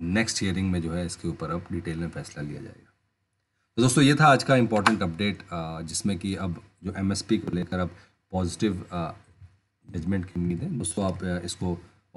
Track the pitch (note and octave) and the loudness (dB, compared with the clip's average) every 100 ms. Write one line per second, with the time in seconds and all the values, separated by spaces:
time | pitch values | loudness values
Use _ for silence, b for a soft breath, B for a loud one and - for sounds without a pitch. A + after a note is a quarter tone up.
0 | E2+ G2 A2+ - G2+ F2 F#2+ F2+ E2 E2+ | -2 0 0 0 -2 0 0 0 0 -4
1 | E2+ - E2+ D#2+ D#2+ E2 - - - D#2+ | -4 -6 -6 -6 -4 -6 -6 -6 -6 -6
2 | E2 D3+ D3 - D2 C#2+ - - _ _ | -6 -8 -12 -10 -10 -10 -14 -18 _ _
3 | _ _ _ _ _ _ _ - B2+ D#3 | _ _ _ _ _ _ _ 2 4 6
4 | C#3 D3 D3+ C3 - C3 A2+ G#2+ G2+ G#2+ | 6 8 8 8 6 4 6 4 4 2
5 | F#2+ E2 G2+ G2 - F2 D#2+ D#2+ D#2+ - | 0 0 -2 -2 -6 -8 -6 -8 -6 -4
6 | A2 F#2+ G2 F#2+ F#2+ E2 - _ F#2 F#2+ | -2 -2 -2 -4 -4 -6 -10 _ -8 -2
7 | G2 G2 - G#2+ - F2 F2+ F#2 F2+ - | 0 0 0 0 0 -4 -2 -2 -4 -6
8 | B B _ F#2 F2+ - A2 F#2 F2+ F2 | B B _ -2 -2 0 -2 -2 -6 -6
9 | D#2+ - _ _ - _ _ _ - F#2 | -6 -8 _ _ -20 _ _ _ -10 -6
10 | E2 G2 F2 F2+ F2 E2+ D#3+ D#3 - - | -2 -2 -2 -2 -2 -2 -4 -4 -4 -2
11 | F#2+ F2+ F#2 F2+ F2 - F#2 E2+ B B | -2 -2 -4 -4 -6 -6 -4 -4 B B
12 | _ | _